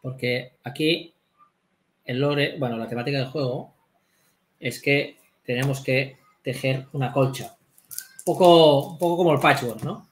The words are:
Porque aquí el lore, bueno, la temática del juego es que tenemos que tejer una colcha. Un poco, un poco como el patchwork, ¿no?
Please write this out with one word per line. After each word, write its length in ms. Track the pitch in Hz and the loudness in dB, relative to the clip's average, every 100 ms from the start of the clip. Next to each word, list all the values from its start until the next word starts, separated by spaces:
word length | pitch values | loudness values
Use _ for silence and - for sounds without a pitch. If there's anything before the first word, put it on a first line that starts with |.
Porque 520 | 131 131 123 123 135 _ | -12 -6 -4 -4 -6 _
aquí 500 | - 135 156 165 - _ _ _ _ _ _ _ _ _ - | -14 -2 -2 -2 -6 _ _ _ _ _ _ _ _ _ -8
el 140 | 123 | -2
lore, 360 | 143 143 143 - | 0 0 -2 -2
bueno, 200 | 127 113 | -6 -4
la 100 | 113 | -6
temática 300 | 120 120 139 | -6 -4 -4
del 100 | 127 | -4
juego 480 | 160 131 135 - _ _ _ _ _ _ _ _ _ | -4 -4 -6 -10 _ _ _ _ _ _ _ _ _
es 220 | 135 - | -10 -6
que 360 | - 139 - - _ _ | -2 0 -2 -12 _ _
tenemos 380 | - 123 135 131 | -6 -4 -2 -4
que 360 | - 131 139 - _ _ | -2 -2 -2 -12 _ _
tejer 460 | - 127 135 131 - | -10 -4 -4 -4 -6
una 180 | 147 123 | -6 -4
colcha. 440 | 147 127 - - _ _ _ _ - - - | 0 0 -2 -14 _ _ _ _ -16 -16 -8
Un 40 | - | -6
poco, 600 | 147 180 170 156 139 165 | 4 8 10 8 6 0
un 60 | 165 | -4
poco 200 | 175 175 | -2 2
como 160 | 175 | 2
el 60 | 143 | 4
patchwork, 440 | 151 143 120 107 | 2 2 -2 -6
¿no? 240 | 156 220 - | -10 -10 -14